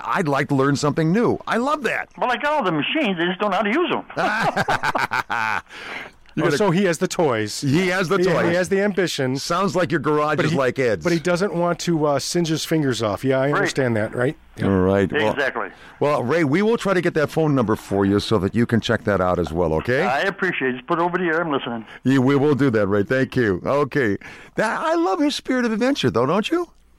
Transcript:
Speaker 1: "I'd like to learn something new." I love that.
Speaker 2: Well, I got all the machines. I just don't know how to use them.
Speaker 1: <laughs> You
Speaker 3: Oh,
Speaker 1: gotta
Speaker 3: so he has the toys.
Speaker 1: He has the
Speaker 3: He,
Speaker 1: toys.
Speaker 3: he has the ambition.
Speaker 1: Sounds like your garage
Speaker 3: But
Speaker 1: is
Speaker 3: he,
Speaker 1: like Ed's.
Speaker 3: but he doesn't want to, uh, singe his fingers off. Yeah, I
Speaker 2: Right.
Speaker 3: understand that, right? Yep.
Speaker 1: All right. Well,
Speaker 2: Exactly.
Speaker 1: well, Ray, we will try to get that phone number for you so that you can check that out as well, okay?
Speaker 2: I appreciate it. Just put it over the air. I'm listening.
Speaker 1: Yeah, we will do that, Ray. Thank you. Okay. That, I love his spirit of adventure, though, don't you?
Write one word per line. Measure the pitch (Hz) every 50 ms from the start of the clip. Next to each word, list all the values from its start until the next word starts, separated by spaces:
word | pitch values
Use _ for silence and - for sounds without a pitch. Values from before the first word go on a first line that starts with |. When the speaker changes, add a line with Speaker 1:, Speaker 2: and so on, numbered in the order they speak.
| -
Speaker 1:
"I'd | - 120 170 165 147
like | 139 135 147 -
to | 143
learn | 131 131 139 143
something | 123 - 147 - 165 160 160
new." | 180 233 233 151 101 - -
I | - 170
love | 220 247 285 302 311 254
that. | 196 143 113 80 - _ -
Speaker 2:
Well, | 202 247
I | 247
got | - 277 294
all | 302 294
the | 226 190
machines. | 165 147 135 - - 311 294 202 190 160
I | 170
just | 175 185 180
don't | 208 208
know | 185
how | 190
to | 226 202
use | 226 330 359 269
them. | 151 104 - - -
Speaker 1:
<laughs> | 143 180 202 208 220 - - - - - - - - - 143 - - 131 - 113 127 - - 110 117 110 110 104 90 - - - - - - - - - - - - - - - -
You |
Speaker 3:
Oh, | 160 175
Speaker 1:
gotta | 147 139
Speaker 3:
so | 214 196
he | 156 190 202
has | 175 165 -
the | 185 175
toys. | - - 170 143 120 110 107 104 - -
Speaker 1:
He | 147 139 131 170 190 180
has | 180 190 196 151
the | 196 190
Speaker 3:
He, | 180
Speaker 1:
toys. | 185 165 127 - 170
Speaker 3:
he | 170
has | 180 185 160
the | 196 190
ambition. | 202 208 180 202 185 151 - - 135 127 131 139
Speaker 1:
Sounds | - - 170 180 202 190 147
like | 185 175 127
your | 165 156
garage | 123 151 151 147 151 151 151
Speaker 3:
But | 143 165
Speaker 1:
is | 151
Speaker 3:
he, | 160 139
Speaker 1:
like | 131 127 - -
Ed's. | 131 117 104 120
Speaker 3:
but | 151 180 170
he | 165
doesn't | 143 180 175 165 196 208 165
want | 170 175 175 170 -
to, | - 175 170 156 151
uh, | 147 143 135
singe | - - - 175 175 156
his | 160 143
fingers | - - 170 160 147 135 120 107
off. | 113 104 98 92 -
Yeah, | 131 131 131
I | 131
Speaker 2:
Right. | 143 147
Speaker 3:
understand | 190 196 160 - 143 135 120 117
that, | 107 107 113 -
right? | 127 123 139 156 - - - - -
Yep. | -
Speaker 1:
All | 98 98 92
right. | 92 95 98 98 98 85
Well, | - 147 110 107
Speaker 2:
Exactly. | - 135 139 127 - 117 101 90 - - - - - -
Speaker 1:
well, | 139 143 147 123
Ray, | 123 117 151 175 165
we | 131 143 185
will | 208 220 240
try | - - 196
to | 190 180
get | 156 170 -
that | 156 147 -
phone | - 160 160 151 139
number | 135 117 95 110
for | - - - 98 98 101
you | 98 98 101
so | - - 113 104
that | 87 98 -
you | 113 117
can | - 117 107
check | - - 92 - -
that | 104 101 90
out | 92 90 87 82
as | 85 -
well, | 80 85 90 80 78
okay? | 80 76 117 123 139
Speaker 2:
I | 180 123 131 147
appreciate | 175 196 185 - 196 180 - - 135 131
it. | 127
Just | 127 123
put | - 175 160
it |
over | 170 175 170
the | 180 185
air. | 165 156 165
I'm | 175 165
listening. | 143 127 - 131 117 113 107 - - - -
Speaker 1:
Yeah, | 127 135 139
we | 123 131 143
will | 139 135 151 147
do | 117 143 139
that, | 107 110 104
Ray. | 92 104 104 98
Thank | - 127 131 131 - -
you. | 131 120 104 92 85 87
Okay. | 90 131 143 147 123 - 147 127 104 98 - - - - - - - _
That, | - 208 226 - -
I | 311 320 330
love | 339 330 370 381 349
his | 285 294 -
spirit | - - - 262 254 240
of | 233
adventure, | 220 208 240 262 285 - - 123
though, | 82 110 127
don't | 135 170 208 208 -
you? | 330 349 349 - - _ _ _ _